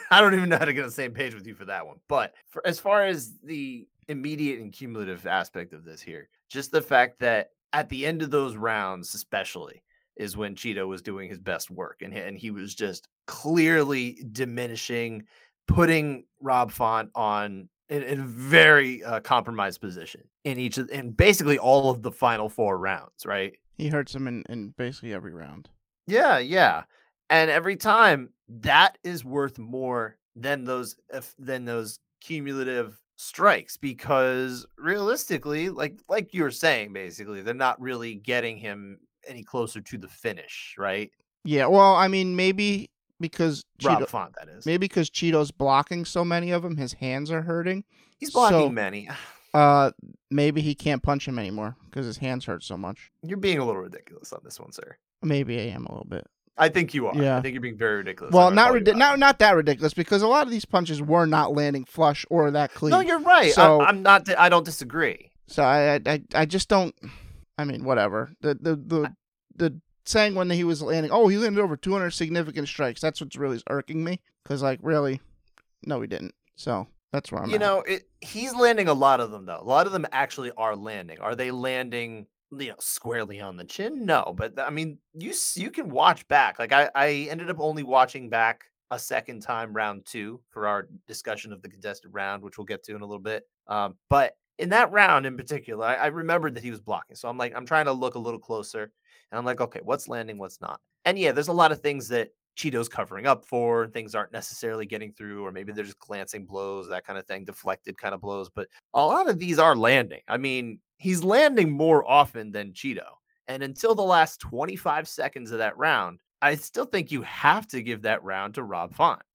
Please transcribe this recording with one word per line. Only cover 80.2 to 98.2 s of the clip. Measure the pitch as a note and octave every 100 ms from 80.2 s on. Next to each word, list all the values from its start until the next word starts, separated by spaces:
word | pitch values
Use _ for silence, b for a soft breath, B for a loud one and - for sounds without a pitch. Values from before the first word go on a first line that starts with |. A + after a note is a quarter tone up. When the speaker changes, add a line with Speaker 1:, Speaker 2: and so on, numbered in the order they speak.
| C#3 - B2 A#2
Speaker 1:
are | A2 G#2
landing. | G#2+ G#2 F2 E2
Are | G#2+ A#2+
they | B2+
landing, | B2+ C3 B2+ B2+ A#2+ A#2 A2+ G#2 _ _ C#3
you | C3
know, | G2+
squarely | - - A#2 A#2 G#2 G2+
on | G2 F2+
the | F2
chin? | - G#3+ D4 G#3
No, | D3 - F2+
but, | A2+ -
I | C3
mean, | D3+ D#3+ D3 _
you | D#3 G#3
s-, | G#4 - C#4
you | G3
can | E4+ A3+
watch | C3 E3 E3 -
back. | C#3+ A#2 -
Like, | A#2
I, | C#3 D3 C#3
I | D3 C#3+ D3
ended | E3 F3
up | D#3+
only | D3+ D#3
watching | C3 C3 C3 C#3 B2
back | A#2 A2+ A#2 _ _ -
a | B2
second | - B2 A2+ A#2
time | - A#2 A2+
round | A2 G#2+ G2+ -
two | A#2 G#2 A#2 _
for | - G#2
our | G2+ F#2+ F#2+ -
discussion | G#2+ - G#2 G#2+
of | G2
the | G#2+
contested | G2+ G2+ G2 F#2+
round, | G2 G2 G2
which | G2 -
we'll | G2
get | G2+ -
to | G#2
in |
a | G#2
little | G#2
bit. | G2+ A2 - _ -
Um, | G#2 G2+ G2 -
but | C#3+ C3+ - _ -
in | F3
that | G#3 A3
round | G3+ G3 D3+ C3+
in | B2+
particular, | B2+ D3 A#2+ G#2+ A2+
I, | B2+
I | D3
remembered | D#3 E3 E3+ D#3+ A#2+
that |
he | A#2+
was | A2
blocking. | A2 F#2 - -
So | B2
I'm | B2
like, | B2 B2
I'm | B2
trying | D#3+ D3
to |
look | C3 B2
a |
little | B2